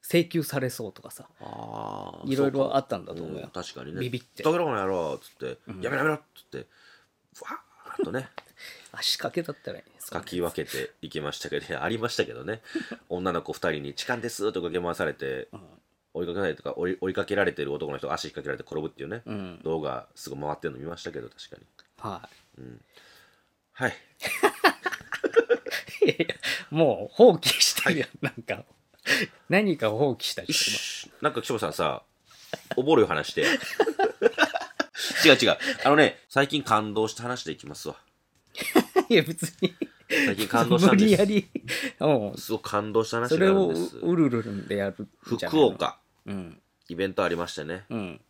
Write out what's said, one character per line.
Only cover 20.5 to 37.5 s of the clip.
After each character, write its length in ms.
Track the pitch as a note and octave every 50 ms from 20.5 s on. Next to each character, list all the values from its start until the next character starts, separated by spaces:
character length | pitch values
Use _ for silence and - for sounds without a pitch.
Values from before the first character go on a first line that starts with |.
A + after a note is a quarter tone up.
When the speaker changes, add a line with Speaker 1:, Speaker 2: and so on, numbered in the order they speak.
| D2+
Speaker 2:
っ 20 |
て 100 | - -
る 60 | E2 C2+
の 60 | B1+
見 60 | C#2+
ま 100 | D#2+ E2+
し 80 | - -
た 80 | -
け 80 | D#2 C#2
ど、 80 | A#1
確 220 | A#1 _ - - -
か 80 | -
に。 60 | G1+ G1+ _ _ - _ _ _
Speaker 1:
は 320 | _ - A2 G2 F2 - - - _ _ _ _
い。 40 | -
Speaker 2:
う 20 | B2+
ん。 180 | B2 A#2+ A2+ _ _ _ - _ _ _ _ _ _ _ _ _ _ _ _ _ _ _
は 160 | - - B2
い。 20 |
Speaker 1:
<laughs> 80 | - - - _ _ _ - - - - - G4+ - - - F4+ C#4 - - F#4 - - - - - - - - - A4+ A#4 - A#4 - - - - - - - - - G#4+
い 20 |
や 60 | - -
い 40 | - E3 -
や、 60 | - - - - - - - -
も 400 | D3 D#3 E3 C#3+ G#2+ E2+ G2+ -
う 20 | -
放 200 | - A3+ B3 F3+
棄 160 | E3 - -
し 340 | - - - - - - -
て 100 | - E3+
る 60 | D3+
や 60 | -
ん、 40 | - _ - -
Speaker 2:
は 60 | C3+
い。 20 | - - -
Speaker 1:
な 80 | - G2
ん 80 | - -
か。 20 | _ _ _ _ _ _ _ _ - A3+ - G#3 - - - _ _
何 280 | D#3+ G3 A3 G3+ E3
か 140 | C#3 A#2 G#2+
を 60 | G#2
放 160 | A2 C#3+ C#3+ A#2+
棄 100 | - -
し 120 | - -
た 100 | - -
じ 80 | - D3+
ゃ 0 |
ん、 20 |
今。 180 | - - - G#2+
Speaker 2:
よ 60 | G#2+
し。 320 | - - - - - - - -
な 100 | - D3
ん 20 | -
か、 80 | -
岸 100 | - -
本 80 | C3 A2
さ 80 | -
ん 60 | E2 D2+
さ、 300 | - F2 D2+ B1+ - _ _ _ _ _ _ - - - - - - - - -
お 60 | - B2+
も 120 | C#3+ D#3+
ろ 80 | B2+ G#2
い 20 |
話 260 | - E2+ D2+ D2 -
し 20 | -
て。 80 | - -
<laughs> 80 | - D#4 - - - - - - - - - F#4+ A4+ - _ A#4+ A4+ - - A4+ - - - - - - _ - - _ - - - - - -
違 80 | D#3+ C3+
う 20 |
違 140 | - B2 G2+
う。 80 | E2+ - - C#4+ C4+ - -
あ 60 | C3+
の 80 | C#3+
ね、 200 | D3+ D3 - - - _ _
最 180 | - C#3 C#3+
近 160 | C#3 - D3 C3
感 300 | - A2+ G#2+ G#2+ G#2+ G2+
動 160 | G#2+ A2 A2
し 60 | -
た 80 | - A#2
話 200 | B2 B2 B2 -
で 80 | E2